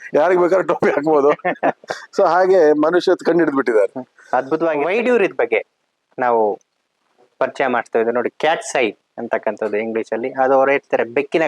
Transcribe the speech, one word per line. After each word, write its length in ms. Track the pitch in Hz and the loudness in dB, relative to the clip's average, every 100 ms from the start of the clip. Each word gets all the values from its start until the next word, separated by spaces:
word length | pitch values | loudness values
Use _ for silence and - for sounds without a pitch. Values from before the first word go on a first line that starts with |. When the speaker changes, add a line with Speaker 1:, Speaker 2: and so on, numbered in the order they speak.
| - | -4
Speaker 1:
ಯಾರಿಗ್ 260 | 139 165 180 | 0 2 2
ಬೇಕಾದ್ರೂ 260 | 175 185 165 | 2 2 0
ಟೋಪಿ 240 | - 196 | 0 0
ಹಾಕ್ಬೋದು. 400 | - 151 151 143 | 0 2 4 4
Speaker 2:
<laughs> 880 | 147 180 151 160 - - - - - | 2 -4 -2 -4 -4 -12 -16 -6 0
Speaker 1:
So 40 | |
ಹಾಗೆ 500 | 185 170 185 190 151 | 2 4 4 4 4
ಮನುಷ್ಯ 400 | 151 151 175 185 175 - | 4 2 2 2 0 0
ಕಂಡು 120 | 170 | 0
ಹಿಡಿದ್ಬಿಟ್ಟಿದ್ದಾರೆ. 480 | 156 139 127 110 98 | 2 0 0 2 0
Speaker 2:
ಹ್ಮ್. 180 | 131 123 _ - | -4 -16 _ -4
ಅದ್ಭುತವಾಗಿ 520 | 127 135 156 165 147 | -4 -2 -2 -2 -2
ವೈಡೂರ್ಯದ 480 | 151 220 240 240 180 | -2 -2 0 0 0
ಬಗ್ಗೆ 340 | - 120 107 - _ _ _ _ - | -2 -2 -2 -4 _ _ _ _ -4
ನಾವು 420 | 123 117 107 95 _ _ _ _ _ _ _ _ | 0 2 0 -4 _ _ _ _ _ _ _ _
ಪರಿಚಯ 280 | 131 - 135 | -6 -2 -2
ಮಾಡಿಸ್ತಾ 320 | 123 - 117 | -2 -2 -2
ಇದ್ದೀವಿ. 160 | 113 | 0
ನೋಡಿ, 160 | 120 107 | -2 -4
ಕ್ಯಾಟ್ಸ್ 460 | - 156 170 - 147 | -4 -2 -2 -4 -4
ಐ 140 | 113 - _ - | -4 -6 _ -14
ಅಂತಕ್ಕಂಥದ್ದು 580 | 117 110 - 107 110 104 | -6 -4 -4 -6 -4 -4
ಇಂಗ್ಲಿಷ್ 360 | 113 110 110 | -4 -6 -6
ಅಲ್ಲಿ. 200 | 110 131 | -6 -6
ಅದು 220 | 135 131 | -2 2
ಅವ್ರು 160 | 135 135 | 2 2
ಹೇಳ್ತಾರೆ, 340 | 139 - 131 | 0 -2 -4
ಬೆಕ್ಕಿನ 380 | 117 123 143 170 | -2 -4 -2 -2